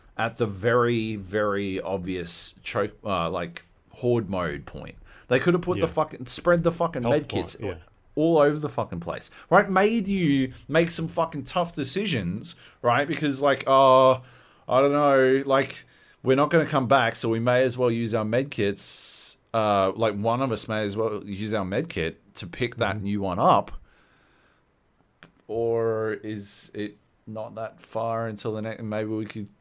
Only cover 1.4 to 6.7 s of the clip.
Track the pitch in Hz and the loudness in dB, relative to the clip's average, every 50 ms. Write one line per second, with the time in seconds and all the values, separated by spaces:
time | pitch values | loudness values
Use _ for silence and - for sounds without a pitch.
1.4 | 104 104 98 101 101 98 95 92 - 87 95 95 87 92 92 90 85 85 - - | 0 0 0 0 -2 -2 -4 -4 -4 -4 -4 -4 -4 -4 -4 -4 -4 -4 -4 -4
2.4 | - - - - - - - 113 101 104 - - - 107 98 87 85 82 92 87 | -6 -8 -10 -14 -12 -6 -2 -2 -2 -2 -4 -10 -6 -4 -2 0 -2 -2 -2 -4
3.4 | 87 85 85 - - _ _ _ _ _ - - - 120 120 117 104 90 98 92 | -6 -6 -10 -14 -18 _ _ _ _ _ -16 -4 0 2 2 2 0 -2 -4 -4
4.4 | 87 80 73 73 - - - - 73 73 - - - - - - - - 123 135 | -2 -4 -4 -6 -10 -12 -14 -14 -14 -14 -16 -18 -20 -20 -20 -16 -2 0 0 2
5.4 | - 175 170 175 175 175 185 190 185 165 - 160 151 - - - 127 - - - | 4 4 2 2 0 -2 -2 0 0 0 0 0 -2 -2 -4 -14 -10 -8 -6 -2
6.4 | - 175 175 170 170 170 | 2 2 2 4 2 0